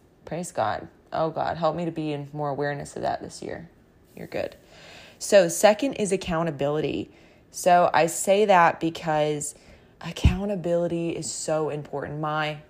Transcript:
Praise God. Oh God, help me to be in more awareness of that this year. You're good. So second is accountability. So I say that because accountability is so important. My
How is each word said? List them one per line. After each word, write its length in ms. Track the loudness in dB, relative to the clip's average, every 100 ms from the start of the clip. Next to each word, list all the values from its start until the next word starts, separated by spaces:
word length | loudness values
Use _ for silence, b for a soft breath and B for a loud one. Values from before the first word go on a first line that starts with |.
| _ _ -12
Praise 260 | -10 -8
God. 360 | -2 -2 -2 -8 -18 _
Oh 180 | -4 -2
God, 280 | -2 -4 -2
help 180 | -2 -2
me 100 | -4
to 60 |
be 220 | -4 -6
in 160 | -6 -8
more 180 | -6 -6
awareness 460 | -4 -4 -6 -10 -6
of 60 |
that 200 | -4 -4
this 200 | -8 -12
year. 280 | -10 -10 -14 _ _ _ _ -18
You're 120 | -10
good. 280 | -8 -8 -10 B B B B B B
So 300 | 4 6 6
second 440 | 6 4 6 0 -2
is 160 | -2
accountability. 1000 | -2 -2 -2 -2 -2 -2 -2 -2 -4 -8 b b b b
So 380 | -2 4 6 6
I 120 | 4 2
say 400 | 0 2 4 6
that 340 | 6 6 4
because 760 | -2 -4 -2 0 0 -2 -6 -12 b b b b
accountability 1080 | -14 0 2 2 0 -4 0 0 0 -2 -4
is 200 | -6 -8
so 380 | -8 -4 -2 -2
important. 520 | -4 -8 -8 -8 -6
My 380 | -4 -4 -4 -6 -14